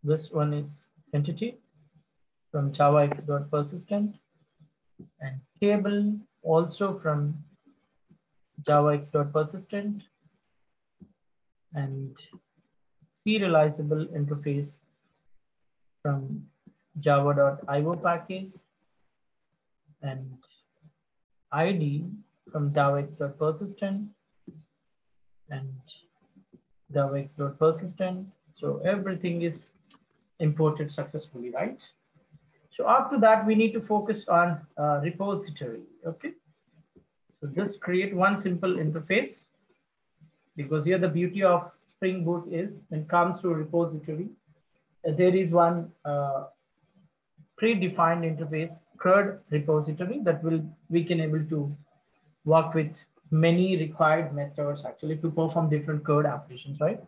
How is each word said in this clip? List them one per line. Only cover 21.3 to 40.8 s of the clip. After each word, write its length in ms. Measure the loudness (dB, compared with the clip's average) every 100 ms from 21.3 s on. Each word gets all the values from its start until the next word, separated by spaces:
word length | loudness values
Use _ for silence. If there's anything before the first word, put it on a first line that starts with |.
| _ _
I 180 | -2 0
D 340 | 0 0 -2 -6 -12 -18 _ -10
from 240 | -4 0
java 280 | 2 2 2
x 100 | -2 -6
dot 180 | -8 -2
persistent 680 | -2 -2 -8 -6 -4 -4 -8 _ _ _ -20 -20 _ _ _ _ _ _ _ _ _
and 240 | -12 -10 -14 -18 -20 _ _ _ _ _ -20 _ _ _
java 280 | -2 -2 -2
x 100 | -8 -6
dot 180 | -6 2
persistent. 680 | 2 2 -6 -6 -6 -6 -10 _ _ _
So 240 | -6 -2
everything 580 | 0 0 -2 -4 -4 -2
is 280 | -4 -6 -16 _ _ _ _ _ _ _
imported 500 | 0 2 2 0 -6
successfully, 600 | -6 -8 -8 -12 -12 -8
right? 280 | -4 -4 -6 -18 _ _ _ _ -20 _ _ _ -6
So 120 | 4
after 320 | 4 4 4
that, 260 | 8 8 6
we 80 |
need 180 | 4 4
to 60 | 2
focus 440 | 0 -2 0 -4 2
on, 340 | 4 4 0 -8 -4
uh, 220 | 0 0
repository, 800 | -2 -4 -4 -4 -6 -10 -10 -10 -16 _
okay? 280 | -12 -8 -10 -12 _ _ _ _ _ _ _ _ _ _
So 80 | -8
just 340 | -4 -4 -6
create 320 | -2 -2 0
one 240 | 2 2 2
simple 320 | -2 -2 -2
interface, 720 | 0 -2 -4 0 0 0 -8 _ _ _ _ _ _ _ _ _ _ _ -12
because 280 | -4 -2